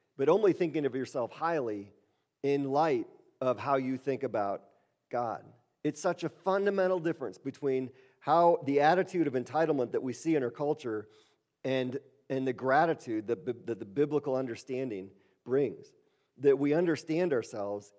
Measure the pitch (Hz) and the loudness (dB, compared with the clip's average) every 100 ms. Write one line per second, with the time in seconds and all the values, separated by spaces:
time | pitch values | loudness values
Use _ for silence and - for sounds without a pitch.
0 | _ - 135 196 202 - 170 156 139 131 | _ 0 4 6 6 4 0 0 -2 -2
1 | 123 135 117 - 165 160 117 104 101 _ | -4 -4 -4 -4 -2 -2 -2 -6 -10 _
2 | _ _ _ _ 139 143 139 143 160 123 | _ _ _ _ 0 0 2 2 2 2
3 | - - _ - 131 101 131 135 127 131 | -2 -12 _ -4 -2 0 0 0 0 -4
4 | 143 127 131 110 101 98 - _ _ _ | -4 -2 -2 -2 -2 -4 -10 _ _ _
5 | - 123 117 90 104 - _ _ 147 - | -8 -4 -4 -6 -12 -20 _ _ -6 -2
6 | 185 175 160 - 190 196 202 196 185 185 | -4 -2 -6 -4 -2 0 2 2 2 0
7 | 165 151 113 - 139 - 143 131 127 - | -2 -4 -8 -8 -10 -4 -2 -2 -4 -10
8 | _ _ - 165 175 - 139 139 151 180 | _ _ 2 6 6 4 2 4 4 4
9 | 185 185 143 127 120 151 160 143 117 - | 2 0 0 0 -2 0 0 0 0 -2
10 | 131 117 160 156 120 - 147 151 123 107 | -4 -4 0 0 0 -2 -4 -2 -4 -6
11 | - - _ _ _ _ 135 131 127 139 | -8 -20 _ _ _ _ -2 -2 -2 -6
12 | - _ - 135 131 117 131 139 165 160 | -12 _ -6 -4 -2 -2 2 4 4 0
13 | 123 110 104 110 - 117 113 104 101 95 | -4 -4 -2 -4 -4 -8 -6 -8 -6 -2
14 | 147 147 143 131 131 113 - 127 131 98 | 0 0 -2 -4 -4 -8 -8 -6 -6 -8
15 | 98 - _ _ 120 135 127 82 - _ | -10 -16 _ _ -2 0 0 -4 -16 _
16 | _ _ _ - 139 135 143 156 175 143 | _ _ _ 0 4 4 4 2 2 0
17 | - 160 180 127 - 110 101 104 - | -2 0 0 0 -2 -6 -6 -6 -10